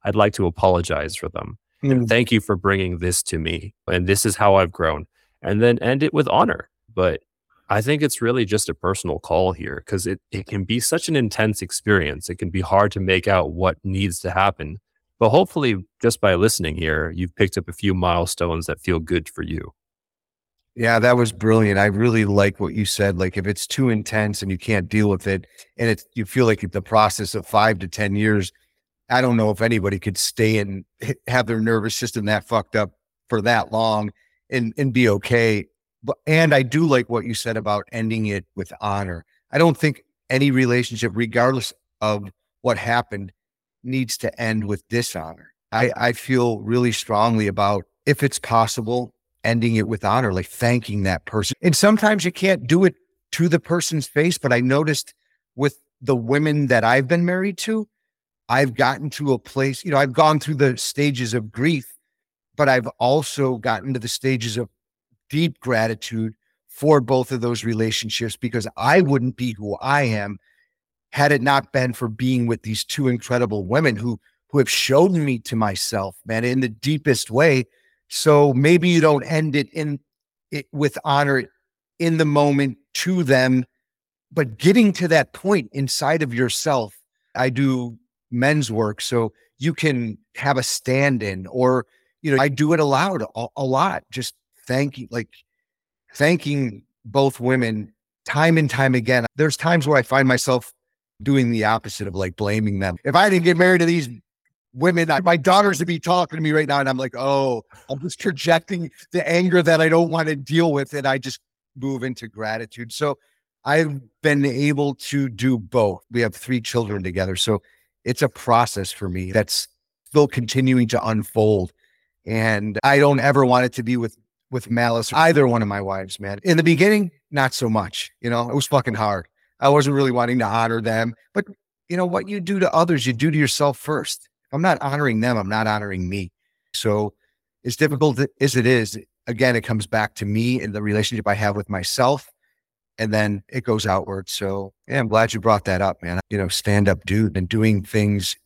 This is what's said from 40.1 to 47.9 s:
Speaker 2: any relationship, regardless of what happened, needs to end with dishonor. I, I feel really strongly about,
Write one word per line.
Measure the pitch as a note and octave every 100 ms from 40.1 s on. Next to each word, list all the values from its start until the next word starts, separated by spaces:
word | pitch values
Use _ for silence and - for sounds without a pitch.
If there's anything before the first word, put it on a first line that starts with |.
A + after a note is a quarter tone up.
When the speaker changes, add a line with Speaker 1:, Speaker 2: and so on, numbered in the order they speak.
| _ -
Speaker 2:
any | C3 C#3+
relationship, | B2+ B2+ A#2+ A#2+ A2+ A#2
regardless | F#2+ A#2 A#2 B2 C3+ - - _ _
of | G#2+ G#2 G2 - _ _
what | B2 G#2
happened, | G#2+ A#2+ - G2+ G2 - _ _ _ _
needs | B2 C3 B2 -
to | A#2 -
end | A#2 A2 G2+
with | G2+ -
dishonor. | A#2 A#2+ F2+ D#2+ E2 _ _ _
I, | A2 B2 -
I | A#2+
feel | A#2 - B2+ A#2+ G#2+
really | G#2 A#2+ A#2+
strongly | A2 - G#2 A2+ A2+ G#2
about, | G2 G2+ G#2 -